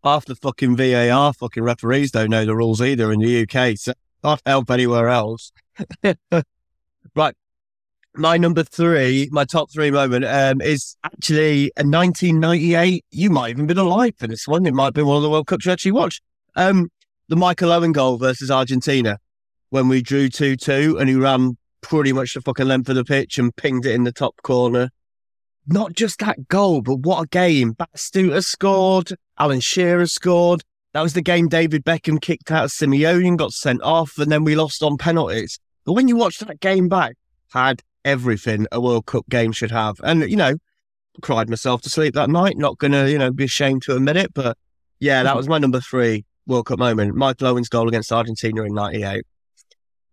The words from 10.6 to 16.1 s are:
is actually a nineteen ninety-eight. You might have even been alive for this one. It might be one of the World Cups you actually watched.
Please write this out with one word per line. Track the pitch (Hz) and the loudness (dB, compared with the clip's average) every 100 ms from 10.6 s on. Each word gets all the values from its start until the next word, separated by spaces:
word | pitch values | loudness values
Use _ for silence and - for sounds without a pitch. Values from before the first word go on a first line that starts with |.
is | 147 143 - - | 0 -2 -6 -14
actually | - - - 151 156 143 143 - | -16 -8 -2 2 2 2 0 0
a | |
nineteen | 143 160 185 - 180 160 | 2 4 2 2 2 2
ninety-eight. | 160 175 170 170 180 175 - | 2 2 2 2 2 0 -6
You | - 202 | -2 2
might | 143 117 | 2 0
have | 120 | -4
even | 151 | -2
been | 180 | 0
alive | 180 196 247 - | 2 2 0 -2
for | 117 | -8
this | 113 - | -8 -2
one. | 160 175 | 0 2
It | |
might | 131 135 | 2 0
be | 147 | 0
one | 147 143 | 2 2
of | |
the | 151 | 2
World | 156 147 | 0 -2
Cups | 185 180 | -2 -2
you | |
actually | 180 196 | -2 0
watched. | 233 233 | 0 -2